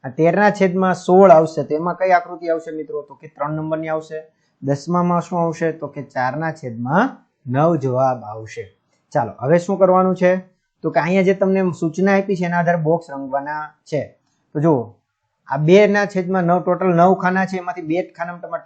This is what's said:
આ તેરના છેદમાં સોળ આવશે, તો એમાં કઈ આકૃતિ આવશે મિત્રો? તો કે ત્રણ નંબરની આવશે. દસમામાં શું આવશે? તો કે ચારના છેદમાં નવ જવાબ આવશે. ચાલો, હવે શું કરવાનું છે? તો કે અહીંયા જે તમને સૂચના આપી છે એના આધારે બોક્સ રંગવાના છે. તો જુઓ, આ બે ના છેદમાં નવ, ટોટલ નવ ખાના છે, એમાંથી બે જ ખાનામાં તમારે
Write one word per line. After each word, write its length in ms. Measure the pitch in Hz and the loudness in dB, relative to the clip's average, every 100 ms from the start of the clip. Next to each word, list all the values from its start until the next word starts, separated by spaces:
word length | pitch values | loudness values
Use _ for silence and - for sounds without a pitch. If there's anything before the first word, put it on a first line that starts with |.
આ 60 | 135 | -12
તેરના 400 | 123 160 170 208 | 0 2 4 2
છેદમાં 440 | 196 190 180 185 | 2 0 2 0
સોળ 360 | 175 - 185 196 | -2 4 6 8
આવશે, 340 | 160 160 156 | 8 6 -2
તો 120 | 143 151 | -4 -4
એમાં 200 | 175 170 | -4 -4
કઈ 140 | 185 | 2
આકૃતિ 400 | 180 175 170 170 | 2 0 -10 -4
આવશે 220 | 165 160 | -4 -6
મિત્રો? 300 | 156 151 147 | -12 -10 -10
તો 120 | 143 139 | -12 -20
કે 120 | 156 | -20
ત્રણ 240 | - 147 | -8 -6
નંબરની 360 | 156 156 160 160 | -4 -4 -6 -4
આવશે. 360 | 156 156 156 156 _ _ _ | -6 -8 -14 -16 _ _ _
દસમામાં 580 | 135 143 165 175 175 175 | -4 -4 0 0 2 0
શું 180 | 160 180 | -2 -2
આવશે? 320 | 170 160 165 | -2 -2 -4
તો 160 | 156 143 | -4 -10
કે 160 | 147 | -12
ચારના 480 | 123 135 127 143 160 | -10 -4 -4 -2 -6
છેદમાં 760 | 156 131 113 120 165 262 - _ _ 127 | -8 -12 -8 -2 0 0 -4 _ _ -6
નવ 240 | 131 160 165 | 0 0 0
જવાબ 480 | 131 123 131 123 | -2 0 0 -2
આવશે. 540 | 107 110 110 - 98 _ _ _ _ | -8 -14 -14 -16 -16 _ _ _ _
ચાલો, 200 | 147 113 - | -4 -4 -6
હવે 180 | 127 170 | 0 0
શું 200 | 175 190 | 2 0
કરવાનું 380 | 185 185 185 180 | 4 4 2 2
છે? 220 | 180 185 185 _ _ _ | 2 0 -4 _ _ _
તો 80 | 160 | -4
કે 100 | 165 | -2
અહીંયા 240 | 156 190 | 0 2
જે 100 | 185 | 2
તમને 380 | 190 190 190 185 160 | 2 2 2 0 -2
સૂચના 380 | 170 156 190 196 | -6 0 0 0
આપી 180 | 196 185 | 0 -4
છે 100 | 175 | -2
એના 120 | 175 | 0
આધારે 200 | 170 175 | 0 0
બોક્સ 320 | 156 165 - | 0 -2 -4
રંગવાના 640 | 139 139 139 143 151 151 _ _ | -12 -6 -6 -6 -10 -10 _ _
છે. 300 | 151 107 _ _ _ _ | -8 -8 _ _ _ _
તો 60 | 156 | -2
જુઓ, 360 | 160 139 107 - _ _ _ _ - | 0 0 -2 -16 _ _ _ _ -8
આ 100 | 139 | -2
બે 300 | 151 190 208 | 4 6 6
ના 180 | 202 202 | 2 0
છેદમાં 380 | 190 180 190 | -4 -2 0
નવ, 160 | 170 175 | 2 0
ટોટલ 280 | 180 175 185 | 0 0 2
નવ 260 | 170 180 | 4 4
ખાના 320 | 185 180 185 185 | 4 0 -2 -2
છે, 120 | 185 | -4
એમાંથી 240 | 180 180 | -8 -10
બે 200 | 156 165 | -4 -4
જ 120 | 196 | -4
ખાનામાં 280 | - 170 175 | -10 -12 -10
તમારે 220 | 170 165 | -12 -8